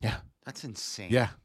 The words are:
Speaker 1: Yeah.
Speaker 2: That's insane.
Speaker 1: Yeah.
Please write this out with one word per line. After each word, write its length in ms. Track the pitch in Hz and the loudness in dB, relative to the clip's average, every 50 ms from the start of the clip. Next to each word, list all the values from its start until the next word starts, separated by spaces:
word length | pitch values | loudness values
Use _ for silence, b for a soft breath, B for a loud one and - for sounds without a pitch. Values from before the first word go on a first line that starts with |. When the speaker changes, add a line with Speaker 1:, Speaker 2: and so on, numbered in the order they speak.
Speaker 1:
Yeah. 200 | - 110 107 - - - _ _ _ | 0 0 0 0 -6 -14 _ _ _
Speaker 2:
That's 200 | 135 - - - | -14 -12 -10 -10
insane. 480 | 120 104 - - - - - 98 90 | -10 -8 -8 -8 -8 -6 -8 0 4
Speaker 1:
Yeah. 180 | 117 127 117 - - - | 4 6 4 4 -2 -10